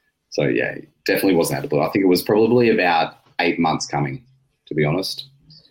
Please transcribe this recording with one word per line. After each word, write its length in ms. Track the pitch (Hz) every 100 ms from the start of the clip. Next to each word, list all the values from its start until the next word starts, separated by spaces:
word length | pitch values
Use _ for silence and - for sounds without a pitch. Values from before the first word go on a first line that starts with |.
| _ _ _
So, 120 | -
yeah, 300 | 69 58 -
it 160 | - - _
definitely 320 | - 95 95 85
wasn't 220 | 73 69
out 60 |
of 60 | -
the 60 | 73
blue. 80 |
I 60 | 78
think 140 | 104
it 40 | 95
was 140 | 87
probably 460 | - 107 113 123 117
about 460 | 92 90 82 - - _ -
eight 220 | 85 82
months 260 | 80 73 -
coming, 380 | 73 71 67 - _ _ _ _
to 80 |
be 100 | 76
honest. 420 | 73 80 - - - _ _ - _